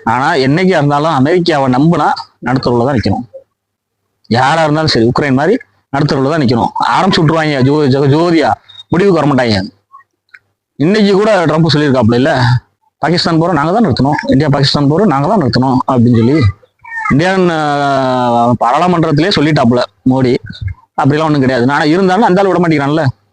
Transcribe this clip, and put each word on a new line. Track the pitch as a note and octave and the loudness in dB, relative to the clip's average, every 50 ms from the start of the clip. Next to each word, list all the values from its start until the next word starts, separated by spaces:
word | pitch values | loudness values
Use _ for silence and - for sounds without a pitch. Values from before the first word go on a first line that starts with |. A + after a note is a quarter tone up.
| - | -4
ஆனா | - A2+ B2 C3+ D#3 F3 | -4 -2 -2 0 -2 0
என்னைக்கா | D3+ C3 C3 C#3+ E3 F#3+ F#3 F#3 D#3+ | 0 0 0 0 2 2 2 2 2
இருந்தாலும் | D3 D3 D3 D3 D3 E3 D#3+ | 0 0 0 0 0 0 0
அமெரிக்காவை | C3+ B2+ D3 F3 F#3 E3+ E3+ D#3+ C#3+ C#3 C3 B2+ | 0 0 2 0 0 0 0 0 0 0 0 0
நம்புனா | B2 D3 E3 F3 D3+ D3+ F#3 - - - - _ _ - | 2 2 2 2 2 0 -2 -2 -4 -8 -16 _ _ -6
நடுத்தருவுல | - B2+ C3 - - A#2+ A#2 A2+ | -4 -4 -2 -2 0 0 0 0
தான் | C3+ D3 A#2 | 0 0 -2
நிக்கணும். | G2 G#2 G2 - - - - - - _ _ _ _ _ _ _ _ _ _ _ _ _ _ _ _ | -2 -2 -4 -4 -6 -12 -16 -20 -20 _ _ _ _ _ _ _ _ _ _ _ _ _ _ _ _
யாரா | - G#2 A#2 C3 C3 D#3 E3 D#3+ | -4 -2 0 0 0 0 0 0
இருந்தாலும் | D3+ D3 D#3 D#3 D3+ | 0 0 0 0 0
சரி, | - B2 A2+ A#2 B2 | 0 0 0 0 0
உக்ரைன் | - C#3+ C#3+ C3 | 0 0 0 0
மாதிரி | C3 D3 E3 A3 - - _ _ _ _ _ - | 0 0 0 -2 -2 -4 _ _ _ _ _ -4
நடுத்தருவுல | C#3 D3+ C#3+ D#3+ C#3 C3 C3+ | -2 -2 0 0 0 -2 -2
தான் | D#3+ E3 | -2 0
நிக்கணும். | C#3+ A2 B2+ A#2+ G2 - - - - - | 0 0 0 0 -2 -4 -4 -4 -4 -2
ஆரம்பிச்சு | A#2 C#3+ E3+ G3 - - | 0 0 0 0 0 0
விட்டுருவாங்க | E3+ D3 D#3+ D#3+ D#3 D#3 D3 C3+ B2+ | 0 0 0 0 0 -2 -2 0 0
ஜோ-, | C3+ C#3+ D3+ D3+ C3+ | 0 2 2 0 0
ஜோ-, | B2+ C#3 D3 C#3 | 0 2 2 2
ஜோதியா, | C#3 D#3 E3+ F3 E3+ E3 C#3 A#2 - - _ - - - - - | 2 2 2 2 2 2 2 0 -2 -4 _ -14 -20 -20 -10 -4
முடிவுக்கு | - E3 F#3+ G3+ F3+ D#3+ | -2 0 2 2 2 2
வர | C#3+ | 2
மாட்டாங்க. | C#3+ C#3+ B2+ B2+ A#2 G#2+ G2 F#2 - - _ _ _ - - - _ _ _ _ _ - - _ _ _ _ _ _ _ - | 0 0 0 0 0 0 -2 -4 -6 -12 _ _ _ -20 -20 -20 _ _ _ _ _ -20 -20 _ _ _ _ _ _ _ -4
இன்னைக்கு | C#3 E3 G3+ G#3+ G#3 G3 G3+ | -2 0 0 2 2 2 2
கூட | F#3 G#3+ A3 G#3+ F#3+ E3+ | 2 2 2 2 2 2
ட்ரம்ப் | D#3 D3+ D#3+ E3 E3 C3+ | 2 2 2 2 2 2
சொல்லியிருக்காப்புல | D3 D3+ D3 B2+ C3 A#2+ G#2 A#2+ | 2 2 2 2 2 2 2 2
இல்ல, | A#2+ C3 D#3 D#3+ C3 B2 A#2+ B2 A#2+ - _ _ _ _ _ _ _ | 2 2 0 0 0 0 0 0 -2 -4 _ _ _ _ _ _ _
"பாகிஸ்தான் | - D3 E3+ E3+ - F3+ E3 D#3+ E3 | -2 -2 0 0 0 0 0 0 0
போறோம் | F3 F#3 | 0 0
நாங்க | C#3+ C#3+ D#3+ F3+ | 0 0 0 0
தான் | A3+ A#3 | 0 0
நிறுத்தணும், | E3 B2 - B2+ C#3 D#3 - - A#3+ | 0 0 0 -2 -2 -2 -2 -2 0
இந்தியா | C#4 C3+ D#3 D3+ | 0 0 0 0
பாகிஸ்தான் | C3 C#3+ C#3 C#3 - D3+ C#3+ C3+ D3+ | 0 0 0 -2 -2 0 0 0 2
போறோம் | E3+ G#3 | 2 2
நாங்க | G#3+ C#3 C3+ C#3+ D#3 | 2 0 0 0 0
தான் | A3 - D3+ | 0 0 0
நிறுத்தணும்" | A#2+ A2 B2+ B2+ C3 B2+ B2+ - - | 0 0 0 0 0 0 -2 -2 -2
அப்படின்னு | C3+ B2+ A2+ A#2+ B2 | 0 2 2 2 2
சொல்லி | A2+ A2+ A#2+ C#3+ E3 C3 G2+ - _ _ _ _ _ - - - - - - | 2 2 2 2 2 0 0 -2 _ _ _ _ _ -20 -14 -12 -8 -4 -2
இந்தியன், | - C3+ E3 F#3 F#3+ F#3+ F#3 F3 | 0 0 0 0 0 0 0 0
ஆ, | E3 D#3 D#3 D3 C#3+ C#3+ C#3+ C#3 C#3 C3+ C3+ C3 B2+ B2+ B2 B2 A#2+ A#2+ A#2+ A#2+ B2 | 0 -2 -2 -2 -2 -2 -2 -2 -2 -2 -2 -2 -2 -2 0 0 0 0 2 0 0
பாராளுமன்றத்திலே | - B2+ A#2 B2+ D3 E3+ F3+ F3+ E3+ D#3+ D#3+ D#3 D3 D#3 G3 G3+ - | 0 0 0 0 0 0 0 0 0 0 0 0 0 0 0 0 0
சொல்லிட்டாப்புல | C#3+ D#3 D#3 D3 C3+ A#2 B2 B2 A#2+ - _ _ - C3 | 0 0 2 2 2 2 2 0 -2 -4 _ _ -2 0
மோடி. | B2+ C3 C3 B2 B2 - - - - - - G2+ - - _ _ _ | 0 2 2 0 0 -2 -4 -8 -14 -12 -12 -12 -12 -14 _ _ _
அப்படிலாம் | - D3+ C3+ D3 D3+ D#3 | -2 -2 0 0 0 0
ஒண்ணும் | D#3+ D3+ D3 | 0 0 0
கிடையாது. | C3 C3 C3 B2 A#2 C3 C#3+ | 0 0 0 0 0 0 0
ஆனா | D3 D#3+ | 0 0
இருந்தாலும் | D3+ D#3 F#3 G3 F#3 F#3 F#3+ A#3+ | 0 0 0 0 0 2 2 2
அந்த | - F3+ F#3 G3 | 2 2 2 2
ஆள் | |
விட | F#3+ F3+ F3+ | 0 0 0
மாட்டேங்கிறான்ல, | F3+ E3+ D#3 D3 C#3+ C#3 D3 D#3+ D#3 C3 - _ _ _ | 0 0 0 0 -2 -2 -2 -2 -2 -2 -4 _ _ _